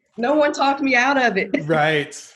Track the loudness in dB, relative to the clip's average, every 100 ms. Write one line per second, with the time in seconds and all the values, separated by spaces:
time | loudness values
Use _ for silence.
0 | _ -6 -2 2 0 0 -2 0 0 2
1 | 2 2 0 0 -2 -4 0 0 2 0
2 | -2 -10 -20